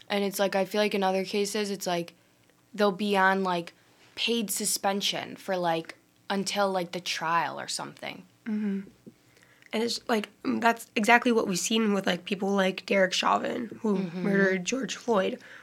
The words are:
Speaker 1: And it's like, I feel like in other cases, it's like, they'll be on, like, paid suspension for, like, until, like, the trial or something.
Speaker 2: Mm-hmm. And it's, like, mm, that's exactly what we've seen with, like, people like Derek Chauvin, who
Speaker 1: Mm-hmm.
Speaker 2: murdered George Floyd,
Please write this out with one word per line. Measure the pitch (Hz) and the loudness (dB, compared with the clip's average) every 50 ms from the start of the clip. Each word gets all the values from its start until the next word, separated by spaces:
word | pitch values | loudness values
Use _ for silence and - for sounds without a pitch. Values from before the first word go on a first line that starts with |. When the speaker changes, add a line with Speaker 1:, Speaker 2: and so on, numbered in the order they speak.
| - - | -8 -4
Speaker 1:
And | 208 202 202 | -2 0 0
it's | 196 196 - | 0 0 0
like, | 202 190 202 | 0 2 2
I | 196 190 | 0 0
feel | 185 - 208 | 0 0 0
like | 214 208 - | 0 2 2
in | 202 190 | 2 2
other | 190 190 190 190 | 2 2 0 0
cases, | 185 - 208 202 196 196 214 208 196 | -2 0 -2 0 0 -2 -2 -4 -4
it's | 202 196 - | -4 -4 -4
like, | 185 175 175 170 - - _ _ _ _ _ _ _ _ _ _ _ - | -2 -2 -2 -2 -6 -10 _ _ _ _ _ _ _ _ _ _ _ -2
they'll | 202 208 202 | 2 2 2
be | 185 185 214 202 202 | 2 2 0 2 4
on, | 190 190 190 190 196 190 | 6 6 6 4 4 2
like, | 185 180 175 170 - - _ _ _ _ _ - - - | 0 0 -2 -4 -6 -12 _ _ _ _ _ -20 -16 -8
paid | - - 220 233 233 220 190 | -4 -2 -2 0 -2 -2 -2
suspension | - - 214 196 - - - 196 196 202 196 - 180 156 - - - | -4 -4 -2 -2 -2 0 0 0 0 0 0 -2 -2 -4 -6 -10 -12
for, | - - - 190 | -10 -6 -4 -2
like, | 180 175 170 165 165 165 - - - _ _ _ _ _ - | 0 0 0 0 0 -2 -6 -14 -20 _ _ _ _ _ -4
until, | 196 196 185 190 - 202 202 196 | -2 -2 -2 -2 0 0 2 2
like, | 190 185 175 170 | 2 0 -2 -4
the | - 180 | -6 -8
trial | 180 - - - 165 160 170 165 156 135 135 139 | -6 -6 -6 -4 -2 0 2 2 0 0 -4 -6
or | 143 - | -8 -8
something. | - - 147 143 143 - - 139 139 - 185 - _ _ - | -8 -8 -8 -10 -12 -12 -12 -12 -12 -12 -16 -20 _ _ -8
Speaker 2:
Mm-hmm. | 226 214 208 214 202 196 196 196 - - _ - - - _ _ _ _ _ _ _ _ _ - - | -4 -4 -2 -2 -2 -2 -4 -6 -10 -18 _ -20 -20 -20 _ _ _ _ _ _ _ _ _ -12 -6
And | - 220 | -4 -4
it's, | 233 233 - - - - | -2 -2 -4 -4 -2 0
like, | 240 214 208 - - _ | 0 0 -2 -4 -10 _
mm, | - 262 240 220 | -4 -4 0 2
that's | 233 233 233 233 - - - | 2 2 2 2 -2 -6 -2
exactly | 240 208 208 233 240 240 247 | 0 4 6 6 6 6 4
what | 233 220 - | 2 2 2
we've | 202 185 175 | 0 -2 -2
seen | - - 220 220 226 208 | -2 0 2 2 2 2
with, | 202 190 190 | 2 2 0
like, | 196 180 175 - | 0 -2 -2 -4
people | - 202 180 208 190 | -6 -6 -4 -2 0
like | 202 196 190 190 190 190 - | 2 2 2 2 0 -2 -2
Derek | - 202 196 185 180 | 0 2 2 2 2
Chauvin, | 185 - - 180 196 208 240 240 240 254 240 208 - - | 2 0 2 2 2 2 0 -2 -4 -4 -6 -8 -8 -4
who | - 214 202 190 | -2 -2 0 0
Speaker 1:
Mm-hmm. | 196 170 165 185 | -2 -4 -4 -2
Speaker 2:
murdered | 180 208 196 196 196 190 190 185 180 | 0 2 4 4 4 4 2 0 -2
George | - 240 269 247 - - | -4 -4 -4 -4 -6 -8
Floyd, | - - - 226 190 190 196 240 - - - - - | -6 -2 0 2 2 2 0 -4 -8 -12 -16 -20 -20